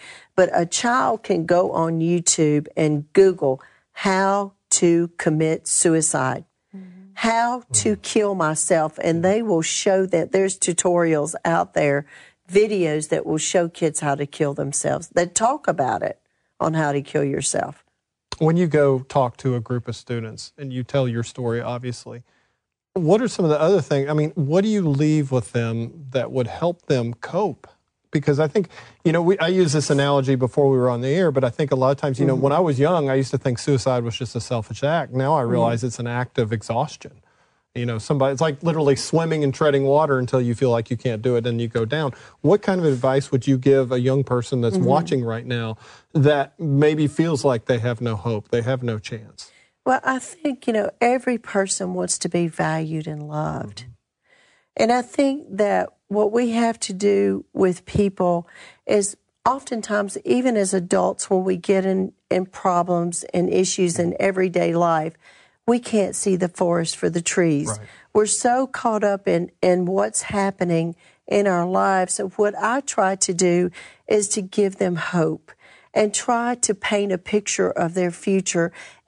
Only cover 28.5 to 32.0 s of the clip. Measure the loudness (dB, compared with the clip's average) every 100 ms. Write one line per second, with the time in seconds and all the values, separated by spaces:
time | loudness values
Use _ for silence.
28.5 | 0 -4 -8 -20 -4 0 2 2 2 2
29.5 | 2 2 2 2 2 2 2 2 0 0
30.5 | 2 4 4 2 0 0 0 2 2 0
31.5 | 0 -2 2 2 2